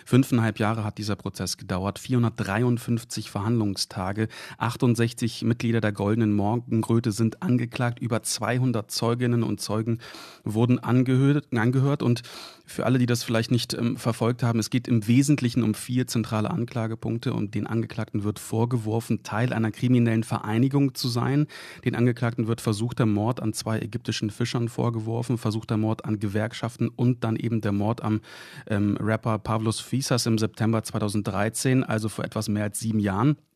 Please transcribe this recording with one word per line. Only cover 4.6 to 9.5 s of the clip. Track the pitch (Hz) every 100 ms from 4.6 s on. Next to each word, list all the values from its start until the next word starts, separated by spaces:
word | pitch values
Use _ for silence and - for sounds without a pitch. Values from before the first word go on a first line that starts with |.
| 113 - 127 117 117 - 117 -
Mitglieder | 117 120 113 113
der | 107
Goldenen | 101 101 110 110
Morgenröte | 101 101 120 123 110 110 117 117
sind | 101 113 -
angeklagt, | 185 123 120 - 120 120
über | 123 113
zweihundert | - - 107 127 127 117 -
Zeuginnen | - 117 123 123 117
und | 110